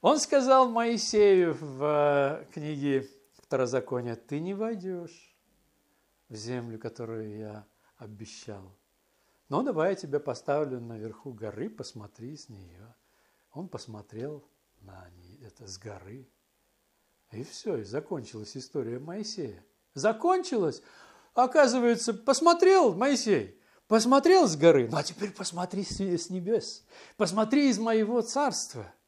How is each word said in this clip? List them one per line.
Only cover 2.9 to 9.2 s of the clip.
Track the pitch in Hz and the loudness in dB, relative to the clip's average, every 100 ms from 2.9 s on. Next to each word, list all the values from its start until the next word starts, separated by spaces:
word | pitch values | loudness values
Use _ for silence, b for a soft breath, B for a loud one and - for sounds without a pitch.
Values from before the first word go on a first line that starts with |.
| 135 135 _ _ _ | -2 -4 _ _ _
Второзакония: | _ 131 123 127 123 127 120 | _ -2 0 -2 -4 -6 -6
«Ты | 113 _ 147 | -10 _ -8
не | 175 | -6
войдёшь | 196 220 220 185 180 170 - _ _ _ _ _ _ _ _ _ _ _ | -6 -6 -6 -8 -10 -12 -20 _ _ _ _ _ _ _ _ _ _ _
в | 110 | -16
землю, | 110 127 117 110 | -10 -10 -10 -12
которую | 113 - 117 113 107 107 | -14 -12 -12 -10 -10 -12
я | 107 107 101 _ _ _ | -12 -14 -20 _ _ _
обещал. | 110 104 110 - - 101 95 98 _ _ _ _ | -20 -18 -18 -18 -16 -16 -18 _ _ _ _ _